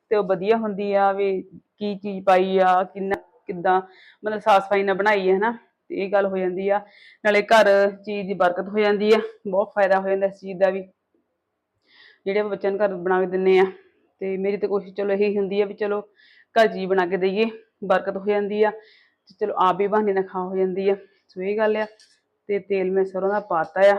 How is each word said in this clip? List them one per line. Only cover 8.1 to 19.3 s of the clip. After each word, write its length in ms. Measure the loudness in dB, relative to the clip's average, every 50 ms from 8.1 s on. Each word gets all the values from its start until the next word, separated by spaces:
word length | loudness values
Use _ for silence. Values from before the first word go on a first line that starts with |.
| -8 -6 -6 -6
ਦੀ 60 | -2
ਬਰਕਤ 340 | 0 0 0 0 -2 -6 -4
ਹੋ 100 | -2 0
ਜਾਂਦੀ 340 | 0 0 0 2 4 4
ਆ, 80 | 4 2 2 -4 -12 _ _
ਬਹੁਤ 260 | -4 -2 -2 -2 -2 0
ਫਾਇਦਾ 260 | 0 2 2 2 2
ਹੋ 80 | 2 0
ਜਾਂਦਾ 180 | 0 0 0
ਇਸ 140 | -2 -4 -6
ਚੀਜ਼ 180 | -12 -12 -2 0
ਦਾ 100 | 0 0
ਵੀ। 120 | 0 -2 -8 -12 _ _ _ _ _ _ _ _ _ _ _ _ _ _ _ _ _ _ _ _ _ _ -20 -20 _ _ _
ਜਿਹੜੇ 140 | -2 -2 -2
ਆਪਾਂ 100 | -2 -2
ਬੱਚਿਆਂ 220 | -4 -4 -2 -4
ਨੂੰ 80 | 0 0
ਘਰ 140 | -2 -2 -2
ਬਣਾ 260 | -4 -2 0 0 0
ਕੇ 60 | 0
ਦਿੰਦੇ 320 | 0 -2 0 2 4 4 4
ਆ, 60 | 4 2 0 -8 _ _ _ _ _ _ _ _
ਤੇ 180 | -8 -6 -6
ਮੇਰੀ 200 | -4 -2 -4 -2
ਤਾਂ 120 | -2 -2 -2
ਕੋਸ਼ਿਸ਼, 260 | -2 -4 -6 -8 -8
ਚਲੋ, 180 | -6 -4 -2
ਇਹੀ 260 | 0 0 0 0 0 -2
ਹੁੰਦੀ 220 | -2 -2 0 -2
ਆ 60 | -2
ਵੀ 80 | -2 -4
ਚਲੋ, 260 | -6 -4 -4 -4 -4 -6 _ _ _ _ _ _ _ _ _ 2
ਘਰ 120 | 2 2
ਚੀਜ਼ 200 | 2 2 -2 -2
ਬਣਾ 200 | 0 0 0 0
ਕੇ 100 | 0 -2
ਦੇਈਏ, 280 | -2 0 0 0 0 0 -2 -2 -8 -18 _ _ _ -2
ਬਰਕਤ 320 | 0 0 0 0 -4 -6
ਹੋ 100 | -4 -2
ਜਾਂਦੀ 360 | -2 0 0 -2 -2 0 2
ਆ, 80 | 2 0
ਤੇ 640 | 0 -4 -12 -20 _ _ _ _ _ _ _ _